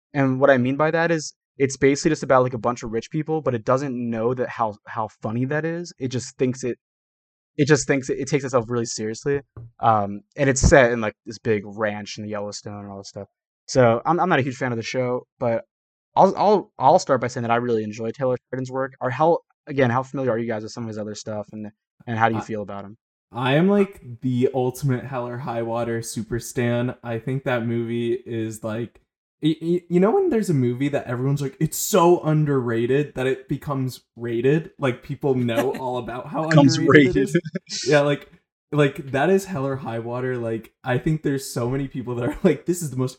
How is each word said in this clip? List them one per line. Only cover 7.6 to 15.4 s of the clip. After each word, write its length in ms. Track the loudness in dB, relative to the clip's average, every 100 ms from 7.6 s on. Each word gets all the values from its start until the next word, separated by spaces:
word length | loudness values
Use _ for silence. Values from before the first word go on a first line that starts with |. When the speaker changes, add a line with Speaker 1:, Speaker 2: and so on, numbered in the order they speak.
| 4
Speaker 1:
just 180 | 4 4
thinks 220 | -2 -2
it, 80 | -6
it 100 | -2
takes 160 | -2
itself 200 | 0 -2 0
really 180 | -4 -4
seriously. 540 | -4 -6 -4 -4 -4 -6 -20 -20 -2
Um, 420 | 2 2 0 -8 _ -2
and 120 | 0
it's 100 | 4
set 300 | 6 8 8
in, 80 | 4
like, 140 | -2 -6 -16
this 120 | -8
big 240 | -2 -2
ranch 540 | -2 -4 -4 -4 -10 -10
in 60 |
the 60 | -8
Yellowstone 500 | -8 -8 -10 -12 -12
and 100 | -12
all 80 | -14
this 100 | -14
stuff. 200 | -14 -16 _ _ _ -2
So 360 | 4 6 4
I'm, 140 | 2 0
I'm 100 | 2
not 100 | 2
a 20 |
huge 140 | 0 -4
fan 160 | -4
of 40 | -4
the 40 |
show, 440 | -4 -4 -2 -4 -8
but 260 | -6